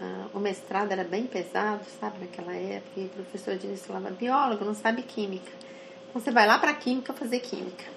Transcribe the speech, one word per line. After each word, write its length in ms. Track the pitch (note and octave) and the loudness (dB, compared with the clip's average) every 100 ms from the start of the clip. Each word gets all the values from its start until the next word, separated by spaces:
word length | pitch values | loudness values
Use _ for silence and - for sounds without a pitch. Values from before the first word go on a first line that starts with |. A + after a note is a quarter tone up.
ah, 240 | F#3 F#3+ G3+ | -8 -6 -6
o 60 | G3+ | -2
mestrado 520 | G3+ F#3+ - G3 G3+ | -2 -2 -2 0 2
era 140 | F#3+ F3 | 0 0
bem 220 | G3 B3 | -2 -2
pesado, 580 | F#3 F3 F#3+ G#3+ G#3 - - | -2 -2 0 0 0 -6 -8
sabe, 220 | G#3 F#3+ | -8 -8
naquela 340 | F3+ - F3 | -10 -8 -6
época, 460 | F3+ F#3+ G3 - G3 | -4 -4 -6 -8 -8
e 60 | F#3+ | -6
o 40 | |
professor 460 | G3 - G3 G#3 F#3+ | -8 -10 -6 -4 -4
Diniz 300 | G3 G3 - | -4 -8 -6
falava, 240 | F#3+ G3 | -6 -6
"Biólogo 560 | F#3 A#3+ C4+ C4 G#3 G3+ | -2 2 4 4 2 0
não 100 | G#3+ | 2
sabe 260 | A3+ A#3+ | 2 2
química, 500 | B3 - G3+ F#3 - - - - - - - | -2 -4 -2 -4 -8 -14 -14 -16 -16 -16 -8
então 120 | B3 | -4
você 80 | - | 6
vai 160 | A#3+ G#3 | 8 10
lá 140 | A#3+ | 10
pra 140 | D4 | 6
Química 400 | D4 B3+ B3+ B3+ | 2 2 0 -2
fazer 260 | B3+ B3 B3 | -4 0 -2
Química." 460 | - F3+ F#3 - - | -2 -6 -6 -8 -12